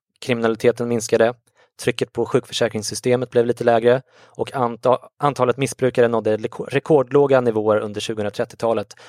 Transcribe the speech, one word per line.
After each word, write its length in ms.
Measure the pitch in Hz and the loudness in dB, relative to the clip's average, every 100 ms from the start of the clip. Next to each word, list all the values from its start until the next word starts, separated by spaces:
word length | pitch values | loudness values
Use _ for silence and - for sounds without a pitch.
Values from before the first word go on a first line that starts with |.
| _ _ | _ _
kriminaliteten 680 | - 117 113 113 120 113 120 | -4 0 0 2 0 0 -2
minskade, 460 | 117 110 113 117 120 _ _ _ - | -4 0 2 2 0 _ _ _ -6
trycket 300 | 127 - - | -4 -4 -4
på 140 | 117 110 | -4 -2
sjukförsäkringssystemet 1040 | 127 - - 117 110 104 107 127 123 123 | -2 -2 -2 -2 -2 -8 -4 0 0 0
blev 160 | 120 120 | 0 0
lite 180 | 117 | 0
lägre 380 | 120 117 117 131 - _ _ | 2 4 4 2 -2 _ _
och 240 | - 117 | -10 -6
anta-, 440 | 135 120 113 127 127 - - | -2 -4 0 0 0 -2 -4
antalet 380 | 143 127 123 123 | -2 0 0 0
missbrukare 520 | 135 - 127 123 117 | -4 -2 0 2 2
nådde 280 | 113 107 107 | 2 -2 -2
leko-, 300 | 113 - 110 | -4 -8 -4
rekordlåga 720 | 135 - 147 123 143 139 131 | -4 2 2 2 2 4 2
nivåer 380 | 120 107 107 107 | 2 0 2 0
under 220 | 107 104 | -2 -6
tjugohundratrettiotalet 960 | - 107 104 - 113 - 117 107 101 - | -6 -6 -6 -6 -8 -4 -2 -2 -4 -14